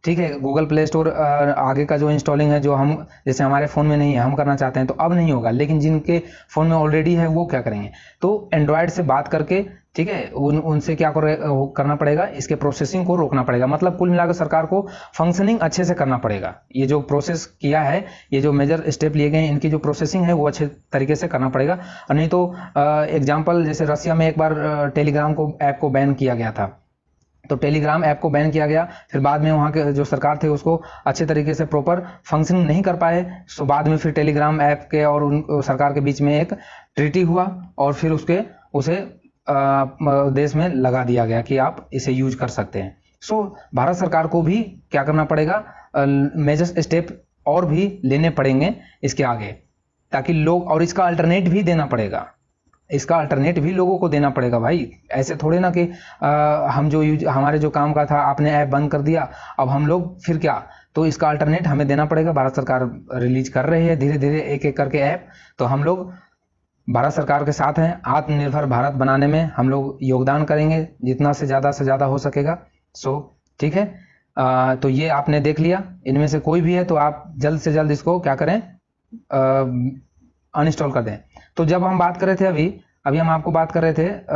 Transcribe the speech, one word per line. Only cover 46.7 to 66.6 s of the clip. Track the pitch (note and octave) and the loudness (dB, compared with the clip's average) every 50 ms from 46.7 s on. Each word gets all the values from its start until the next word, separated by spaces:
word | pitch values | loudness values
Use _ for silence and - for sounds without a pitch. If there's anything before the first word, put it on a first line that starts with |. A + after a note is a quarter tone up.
| F3+ E3+ | 0 -4
step | D3+ - E3+ E3+ E3+ - - - _ _ _ _ _ | -2 0 0 -2 -2 -4 -12 -18 _ _ _ _ _
और | D3 D3 F3 F3+ | 0 0 2 2
भी | C#3 D3+ E3+ G3 G3+ G3 - - | 2 0 0 0 -2 -4 -4 -2
लेने | C3 C3+ C#3+ D#3+ E3 | 0 2 2 2 2
पड़ेंगे | D#3 - C3+ C3+ C3 C3+ D3 F#3+ A#3 - - - _ _ - | 2 2 0 2 2 2 2 0 -2 -6 -12 -20 _ _ -6
इसके | C#3 - - C#3 | -4 -2 -2 -2
आगे, | B2 A#2+ A2+ G#2 G2 G2+ - _ _ _ _ _ _ _ _ _ _ | -2 -2 -6 -8 -12 -14 -16 _ _ _ _ _ _ _ _ _ _
ताकि | - C#3 C3 - E3+ | -6 -4 -2 0 0
लोग, | D#3 D3+ D#3+ E3+ F3+ F3 | 0 2 2 2 0 0
और | F3 D#3 D#3 E3+ | 0 0 0 0
इसका | E3+ F3 G3+ F#3 | 0 0 0 0
alternate | F3 E3+ D#3+ E3 E3 F3 G3 F#3 F3 | 0 2 2 2 2 2 2 2 2
भी | E3 G3+ G3+ | 2 2 2
देना | E3+ E3+ D#3+ D3 | 2 2 0 0
पड़ेगा, | C3 B2 A2+ G#2+ G2 G#2 - - - _ _ _ _ _ _ _ _ _ _ _ _ | 0 -2 -2 -2 -4 -4 -8 -10 -10 _ _ _ _ _ _ _ _ _ _ _ _
इसका | C#3+ C#3 - - E3+ | -6 -6 -2 0 0
alternate | E3 D3+ C#3+ D#3 C#3 C#3 D#3+ F3 E3 | 0 0 0 0 0 0 0 0 0
भी | C#3+ E3 | 0 0
लोगों | F#3 F#3 F3+ F3+ F#3+ | 0 0 0 0 2
को | F3+ F#3 E3+ | 0 0 0
देना | D3 D3 D3 C#3+ | 2 2 0 0
पड़ेगा | C3 C#3 B2+ A#2+ A#2+ A#2 | 0 0 0 0 0 0
भाई। | A2+ A#2+ E3 F3 C3 - - - _ _ | 0 0 0 -2 -4 -6 -12 -20 _ _
ऐसे | - C3+ C3+ - C#3+ | -4 -4 -4 -4 -4
थोड़े | C#3+ D3 D#3 E3 F3+ | -4 -2 0 0 2
ना | F#3 F3+ | 0 0
कि, | E3+ F3 F3 E3+ - - - - - - | 0 0 -2 -2 -4 -12 -18 -20 -10 -4
अ, | - C#3+ D3 D3+ D3+ D3+ D3+ D3+ - - | -2 0 2 2 2 2 2 0 0 -2
हम | A#2+ C3+ C#3+ D#3 | 0 0 0 0
जो | C#3+ D#3 D#3 | 2 2 2
यूज, | D3+ D3+ D3 - | 2 0 0 0
हमारे | D3 C3 C3+ C#3 C#3+ D3+ D3+ | -2 0 0 0 2 0 0
जो | D3 D3+ | 0 0
काम | D3 D3 C#3+ D3+ D3 | 0 0 0 0 2
का | D3+ D3 | 0 0
था | C#3+ D3+ | 2 0
आपने | D3 C#3 C3+ C#3 D3 D3+ D3 | 0 2 0 0 2 0 2
ऐप | D3 D3 D3 | 2 2 0
बंद | C#3 C#3 C#3 D3+ C#3+ | 0 0 0 0 0
कर | - - | -2 0
दिया, | C3+ D#3 D#3+ D#3+ D3+ - - - - - - - | 0 0 0 0 -2 -4 -10 -18 -18 -10 -4 -2
अब | C3+ B2+ | -2 0
हम | C#3 C#3 D3+ | 0 0 0
लोग | D3 E3 F3+ E3+ F3 - - - | 0 0 0 -2 -6 -10 -8 -4
फिर | - E3 | -4 -2
क्या? | D#3 D#3 D3+ C#3 - - - - - _ _ _ | 0 0 -2 -2 -2 -6 -14 -20 -20 _ _ _
तो | D#3 D#3+ | 0 0
इसका | D#3+ D3 - E3+ D3+ | 0 0 0 0 0
alternate | D3 C#3+ D3+ D3 D#3 F3+ F3+ | 2 2 2 0 2 0 0
हमें | E3+ C#3 C3+ C#3 | 0 0 0 2
देना | C#3 C#3+ C#3+ D3+ | 2 2 2 2
पड़ेगा। | D3 E3 D#3 D#3+ E3 | 2 2 2 2 2
भारत | D#3+ C#3+ C3 C3 C3 | 2 0 0 0 -2
सरकार | - C3 - C3 B2+ B2+ B2 A#2 A#2 - - B2+ | -4 -2 0 0 0 0 -4 -6 -10 -14 -10 -4
release | B2+ A#2+ B2 B2+ C3 C3 C3 | -2 0 0 0 0 -2 -2
कर | - C3 C3 | -2 -2 0
रही | D#3+ E3 E3 E3 | 2 2 2 2
है | E3+ E3 | 2 2
धीरे | C#3+ C3+ C#3+ D3 | 2 0 0 0
धीरे | D3 C3 C#3+ D3 D#3 | 2 0 0 0 0
एक | D3+ C#3+ C#3+ C#3 - | -2 -2 -4 -2 -2
एक | D3 C3+ | -2 0
करके | - C#3+ C3+ C3+ | 0 -2 -2 0
ऐप, | D3 C#3 C#3+ E3 F3+ - - - - - - _ | 0 0 0 -2 -4 -8 -16 -20 -20 -20 -20 _
तो | - C3+ | -4 -2
हम | A#2+ C#3 C#3 C#3+ | 0 0 0 2
लोग | E3 F3+ F#3 F#3 F#3 F3+ - _ _ _ _ _ _ _ _ | 0 0 -2 -4 -12 -14 -20 _ _ _ _ _ _ _ _